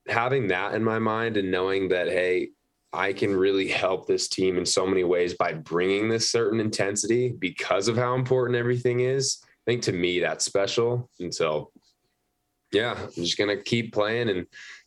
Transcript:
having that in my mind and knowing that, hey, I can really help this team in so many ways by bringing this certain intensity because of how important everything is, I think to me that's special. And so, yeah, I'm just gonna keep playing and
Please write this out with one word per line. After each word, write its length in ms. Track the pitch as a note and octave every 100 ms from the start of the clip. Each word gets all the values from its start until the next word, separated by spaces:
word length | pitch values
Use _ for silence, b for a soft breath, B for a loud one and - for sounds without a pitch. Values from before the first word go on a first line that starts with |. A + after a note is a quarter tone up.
| -
having 400 | A#2 B2 C#3 G#2
that 260 | F2+ G2
in 100 | G#2+
my 140 | A2+ A2
mind 400 | A2 A2 A2+ G#2+
and 140 | F#2+
knowing 380 | F#2 F#2+ G2 F#2+
that, 180 | F2+ E2+
hey, 420 | F2+ F2+ F2+ - _ _ _ -
I 220 | D#2+ G2
can 220 | G2 G#2+ F#2+
really 320 | G2 G2 F2+
help 400 | - F#2 F2+ -
this 200 | F#2 -
team 300 | - F#2 F2+
in 80 | E2+
so 220 | - F#2
many 160 | F#2+
ways 320 | F2 F2+ F2 F2
by 180 | F2
bringing 560 | D#2+ D2+ E2 F#2 G2 A2
this 220 | A2+ G#2+
certain 280 | A#2+ A2 A2+
intensity 680 | G#2+ G#2+ G2 G#2 G#2 A#2+ B2
because 580 | - F2+ - - F#2 G2+
of 80 | A2+
how 200 | B2 B2+
important 420 | B2+ B2+ A#2+ B2
everything 440 | A#2+ B2 B2 B2
is, 420 | B2+ C3+ C3 -
I 260 | _ _ -
think 140 | A#2+
to 80 | A2+
me 280 | F2+ F2 F2
that's 240 | E2 D#2+
special. 640 | - G2 G2 - A#2 B2 A#2+ -
And 120 | F2
so, 380 | - D#2+ D2+ D2+ - _ _ _ _ _ _ _ _ -
yeah, 260 | G2+ A#2 A2
I'm 120 | -
just 260 | - E2+ -
gonna 240 | G#2 G2+
keep 320 | - A#2 A2
playing 360 | G#2+ G#2 A2+ A#2
and 180 | F#2 E2+ B B B